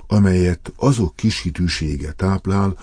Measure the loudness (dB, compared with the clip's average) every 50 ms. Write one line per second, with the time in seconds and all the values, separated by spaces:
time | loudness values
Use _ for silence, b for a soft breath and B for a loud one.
0 | b b 2 4 4 6 4 4 4 2 0 -2 -6 -12 -6 0 0 2 2 2
1 | 0 -2 -2 -2 -2 -2 -2 -2 -4 -6 -4 -2 -2 -2 -2 -2 -4 -4 -4 -4
2 | -6 -8 -6 -4 -2 0 0 0 -2 -2 0 0 0 0 -2 B